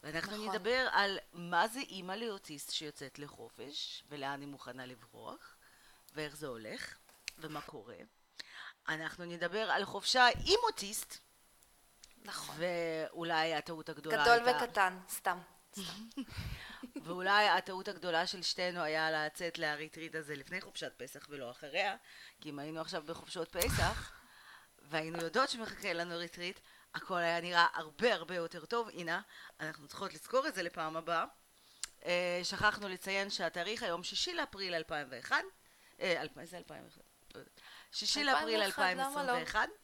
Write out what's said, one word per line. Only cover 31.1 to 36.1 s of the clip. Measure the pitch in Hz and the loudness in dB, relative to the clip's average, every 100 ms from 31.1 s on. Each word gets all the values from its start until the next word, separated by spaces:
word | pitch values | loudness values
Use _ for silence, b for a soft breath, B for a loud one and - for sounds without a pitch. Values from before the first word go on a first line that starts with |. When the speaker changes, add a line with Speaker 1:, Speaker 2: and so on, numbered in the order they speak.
| 165 233 - _ B B B B - | 0 0 -6 _ B B B B -8
Speaker 1:
אה, | - 175 180 175 | 0 2 2 0
שכחנו | 180 190 214 208 202 | -2 4 4 4 -6
לציין | 180 - 196 196 | -6 -2 0 0
שהתאריך | - 170 175 170 220 | 0 -2 -2 -4 -2
היום | 226 170 | 0 -2
שישי | 175 202 359 | -2 -2 -2
לאפריל | 339 285 196 190 | -2 -4 -4 -2
אלפיים | 165 160 156 135 | -2 -2 -6 -6
ואחד. | 127 - 277 381 - b b b b | -10 0 0 0 -12 b b b b
אה, | 190 | 2